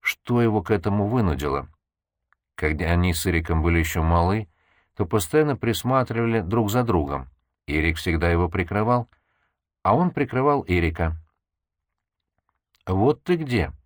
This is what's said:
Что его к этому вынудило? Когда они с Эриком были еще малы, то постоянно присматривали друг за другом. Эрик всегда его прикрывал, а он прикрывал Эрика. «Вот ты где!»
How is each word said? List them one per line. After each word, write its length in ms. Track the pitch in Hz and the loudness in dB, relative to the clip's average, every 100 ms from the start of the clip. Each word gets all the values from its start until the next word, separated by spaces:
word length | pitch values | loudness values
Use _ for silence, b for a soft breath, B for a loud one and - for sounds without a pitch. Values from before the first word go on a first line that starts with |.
Что 420 | - - - 120 | -6 -8 -2 2
его 200 | 117 107 | 2 2
к 80 | 92 | 0
этому 360 | 104 104 101 104 | 0 0 0 0
вынудило? 640 | 127 98 69 73 69 65 _ _ _ _ _ _ _ _ - | 2 0 0 -2 -4 -8 _ _ _ _ _ _ _ _ -6
Когда 300 | 78 76 80 | -4 -2 0
они 280 | 87 90 | 2 2
с 120 | 85 95 | 0 0
Эриком 360 | 82 82 82 | 0 0 0
были 160 | 82 82 | 2 2
еще 240 | 80 87 | 0 0
малы, 460 | 80 85 85 104 104 _ _ _ _ | 2 2 2 0 -4 _ _ _ _
то 120 | _ 104 | _ -2
постоянно 500 | 113 - 151 151 131 | -2 0 0 2 0
присматривали 840 | 113 110 120 131 123 113 117 113 | -2 -2 0 0 0 -2 0 0
друг 300 | 87 110 104 | 0 0 0
за 140 | 117 | 0
другом. 440 | 120 90 71 69 64 _ _ _ - | 0 0 0 -4 -8 _ _ _ -6
Эрик 300 | 76 80 82 | -2 0 -2
всегда 340 | - 82 85 | -2 0 2
его 180 | 85 87 | 2 0
прикрывал, 600 | 90 87 104 107 123 110 _ _ _ _ _ _ _ | -2 -4 -2 0 -2 -4 _ _ _ _ _ _ _
а 140 | 92 117 | 0 2
он 140 | 175 | 2
прикрывал 540 | - 139 120 139 143 - | -2 -2 0 0 0 0
Эрика. 480 | 87 82 80 82 80 _ _ _ _ _ _ _ _ _ _ _ _ _ _ _ _ - | 0 0 -2 -4 -4 _ _ _ _ _ _ _ _ _ _ _ _ _ _ _ _ -4
«Вот 360 | 95 113 151 | 2 2 2
ты 120 | - 180 | -2 -2
где!» 360 | 147 120 71 - | 0 -2 -2 -6